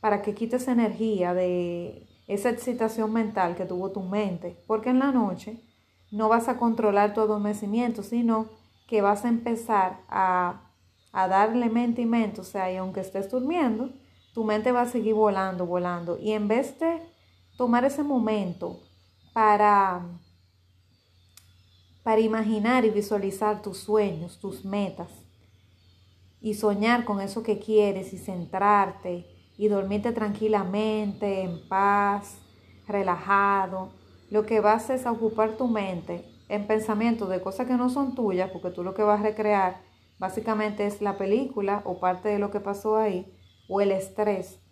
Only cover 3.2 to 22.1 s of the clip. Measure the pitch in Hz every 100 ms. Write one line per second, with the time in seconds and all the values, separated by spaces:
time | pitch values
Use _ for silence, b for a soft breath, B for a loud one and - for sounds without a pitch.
3.2 | 214 - 180 175 180 180 190 196 185 202
4.2 | 202 175 175 175 _ 220 220 254 277 254
5.2 | 208 175 - 226 b b b b b 208
6.2 | 220 226 233 247 233 226 214 202 208 208
7.2 | 220 214 208 208 202 220 240 226 202 233
8.2 | 233 220 220 b b b _ 220 202 208
9.2 | 240 233 240 226 226 214 185 185 - -
10.2 | 190 180 180 180 - _ _ _ _ 190
11.2 | 185 190 214 233 240 220 240 233 233 233
12.2 | 214 180 175 202 185 185 185 185 185 190
13.2 | 196 254 254 349 269 220 262 - b b
14.2 | b - 214 214 226 247 240 247 208 220
15.2 | 214 196 190 180 175 180 180 175 170 175
16.2 | 208 214 208 220 262 - 330 330 - b
17.2 | b b b _ 247 240 262 277 285 262
18.2 | 214 214 185 165 175 - - _ _ _
19.2 | _ - 214 208 208 202 196 180 175 175
20.2 | _ _ _ _ _ _ _ _ _ _
21.2 | _ - _ _ _ _ _ _ -